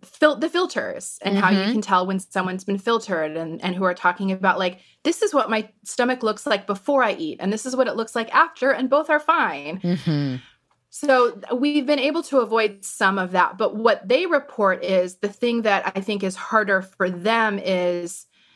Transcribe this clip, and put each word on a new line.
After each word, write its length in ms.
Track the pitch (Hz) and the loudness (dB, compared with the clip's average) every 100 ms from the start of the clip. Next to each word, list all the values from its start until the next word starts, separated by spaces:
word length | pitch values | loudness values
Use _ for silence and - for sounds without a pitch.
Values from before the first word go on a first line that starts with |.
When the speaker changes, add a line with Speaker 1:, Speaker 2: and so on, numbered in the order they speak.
Speaker 1:
fil-, 320 | - - 302 285 | -14 2 2 4
the 140 | 320 | -2
filters 680 | 349 359 208 104 - - - | 0 -2 -2 -6 -8 -12 -6
and 140 | 196 202 | -2 2
how 120 | 202 | 4
you 80 | 196 | 4
Speaker 2:
Mm-hmm. 120 | 202 | 2
Speaker 1:
can 80 | 214 | 0
tell 240 | 202 185 185 | 2 2 2
when 140 | 190 | -4
someone's 460 | - 196 185 185 - | -4 -4 -4 -4 -4
been 120 | 196 | -4
filtered, 580 | 233 226 214 170 156 156 | 0 -2 0 -2 -2 -4
and, 240 | 165 165 | -8 -6
and 100 | 180 180 | -6 -2
who 100 | 185 | -2
are 80 | |
talking 380 | 180 180 185 190 | 0 -2 0 -4
about, 260 | 190 190 180 | 0 0 0
like, 200 | 185 185 _ _ | -2 -4 _ _
"This 180 | 302 339 | -2 0
is 120 | 427 | 2
what 160 | 285 220 | 2 0
my 200 | 220 214 _ | -2 -4 _
stomach 400 | - - 247 254 | -12 -2 0 0
looks 220 | 220 208 294 | -2 -2 -2
like 220 | 196 190 | -2 -2
before 360 | 190 - 277 | -6 0 2
I 100 | 226 | 2
eat, 240 | - 156 - | 0 -6 -4
and 100 | 196 | -4
this 120 | 220 262 | -4 -4
is 80 | 254 | 0
what 120 | 247 | 0
it 80 | 220 | 0
looks 200 | 220 240 | -4 -4
like 180 | 220 262 | 0 2
after, 360 | 330 - 262 | 2 0 0
and 180 | 247 254 | 0 2
both 200 | 277 302 | 0 2
are 100 | 403 | 0
fine." 580 | - 330 220 143 143 185 | 2 2 2 -2 -8 -4
Speaker 2:
Mm-hmm. 540 | 175 170 165 147 143 127 - _ _ _ _ | -2 -2 0 0 0 -4 -10 _ _ _ _
Speaker 1:
So 420 | - 294 254 240 | -8 2 4 4
th-, 220 | 202 - | 0 -6
we've 320 | 247 285 294 262 | 0 2 2 2
been 140 | 285 | 2
able 240 | 269 311 | 2 -2
to 160 | 311 277 | 0 2
avoid 440 | 214 226 208 196 | 2 2 0 -2
some 340 | - - 196 196 | -12 0 0 2
of 140 | 180 | 0
that. 260 | 185 175 185 | 2 2 2
But 180 | 214 208 | -2 2
what 300 | 226 202 190 | 2 2 2
they 180 | 262 359 | 0 2
report 580 | 294 277 - 196 180 | 0 -2 0 0 0
is 320 | 180 190 180 - | 0 0 0 -4
the 140 | 202 | -8
thing 320 | - 240 233 | -2 -2 0
that 280 | 214 196 190 196 | 2 0 0 -6
I 60 | |
think 220 | 196 202 | -4 -2
is 120 | 190 190 | -2 -6
harder 460 | - 220 208 190 | 0 0 2 0
for 280 | 190 - 185 | 0 -2 -2
them 500 | 175 190 226 220 202 | 0 0 2 2 0
is 640 | - 185 180 175 170 - - _ _ | -2 0 0 0 -4 -10 -16 _ _